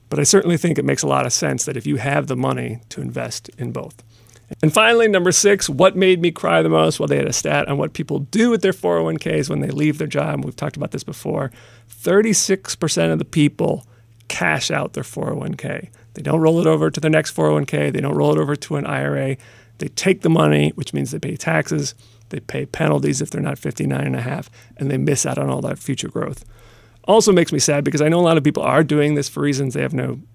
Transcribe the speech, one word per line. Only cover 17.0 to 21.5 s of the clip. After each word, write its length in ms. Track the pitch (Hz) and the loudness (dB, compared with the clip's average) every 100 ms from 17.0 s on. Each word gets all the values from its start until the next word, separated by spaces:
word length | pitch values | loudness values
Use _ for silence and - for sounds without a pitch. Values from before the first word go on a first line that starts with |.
their 100 | 156 | 0
next 200 | 156 151 | 0 0
four 180 | - 151 | -2 0
oh 60 | |
one 120 | 151 139 | 0 -2
K. 240 | 151 147 | -2 -2
They 100 | - | -2
don't 140 | 143 | -2
roll 180 | 151 147 | 2 2
it 60 | 156 | 2
over 160 | 143 | 0
to 220 | 147 - 147 | -4 -4 -6
an 100 | 143 | -4
I 160 | 139 | -4
R 140 | 143 139 | -2 -2
A. 220 | 135 135 - - - - | -4 -6 -10 -20 -20 -12
They 100 | 143 | -10
take 320 | - 190 185 | -4 0 2
the 100 | 175 | 2
money, 400 | 165 156 147 151 | 4 4 4 2
which 180 | - - | -2 -6
means 180 | 147 131 | -6 -6
they 80 | 156 | -6
pay 180 | 135 - | -8 -6
taxes. 580 | 160 | -2